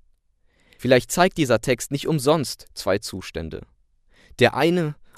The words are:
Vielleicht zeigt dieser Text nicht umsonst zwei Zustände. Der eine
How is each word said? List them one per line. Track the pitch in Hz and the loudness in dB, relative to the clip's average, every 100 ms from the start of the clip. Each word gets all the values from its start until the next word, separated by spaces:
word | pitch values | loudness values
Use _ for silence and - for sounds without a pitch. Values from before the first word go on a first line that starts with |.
| _ _ _ _ _ _ _ - | _ _ _ _ _ _ _ -8
Vielleicht | 123 127 - | 2 2 2
zeigt | - 180 - | 2 2 2
dieser | 135 113 | 2 2
Text | - 123 - | 0 -2 -4
nicht | 139 - | -6 -2
umsonst | 156 123 165 127 - - | 0 2 0 -2 -10 -16
zwei | - - 98 | -8 -2 -2
Zustände. | - 98 - 80 80 - - _ _ _ _ _ _ - | -4 -12 -12 -10 -10 -12 -16 _ _ _ _ _ _ 2
Der | 120 - | 2 4
eine | 156 175 156 147 - | 2 2 -2 -6 -16